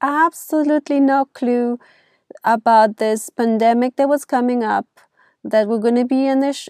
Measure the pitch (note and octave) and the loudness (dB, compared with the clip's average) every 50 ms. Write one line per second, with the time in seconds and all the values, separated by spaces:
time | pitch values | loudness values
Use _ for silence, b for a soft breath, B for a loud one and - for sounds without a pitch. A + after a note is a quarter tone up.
0 | - C#4 C#4+ D4+ D#4+ E4+ E4 - - - D#4+ D#4 D4 D4 D4+ D4+ D4 - C#4+ C#4 | -4 -2 0 0 0 0 -2 -8 -8 -4 -2 -2 0 0 0 -2 -2 -2 0 2
1 | C#4 C4+ C4+ C#4 C4+ - _ - C4+ A#3+ A#3+ A#3+ A#3+ A#3+ A#3+ B3 b b b b | 2 2 2 0 -2 -4 _ -6 -2 -2 0 0 -2 -2 -4 -8 b b b b
2 | b b b b b b - - - G#3+ A3+ A3+ - A3+ A3+ A3 G#3+ F3 G#3+ - | b b b b b b -20 -6 -2 0 0 0 2 4 6 6 4 4 2 -2
3 | A3 G#3+ G#3+ A3 - - - - A#3 A#3 A3 G#3+ A3+ A3+ A#3 A#3+ B3 C4 - - | -2 -2 -2 -2 -6 -10 -6 -2 -2 0 0 2 2 2 2 2 0 -2 0 -2
4 | C#4 C#4 D4 C#4+ - - C#4+ B3 B3 B3 B3 A#3+ A3+ G#3+ G#3 G3+ A3 - _ _ | 0 0 0 -2 -2 -4 -2 -2 0 0 -2 -2 -2 -2 -2 -4 -4 -8 _ _
5 | _ _ _ _ _ _ _ _ - - - A3 G#3+ G#3 A#3 A3 G#3 A#3 A#3+ A#3+ | _ _ _ _ _ _ _ _ -10 -2 0 0 0 0 -2 -2 0 0 0 0
6 | B3 B3 C4+ C4 C4+ C4+ C4+ C4+ C#4 C#4+ C#4 - - | 0 0 0 0 0 0 0 0 0 -2 -4 -6 -12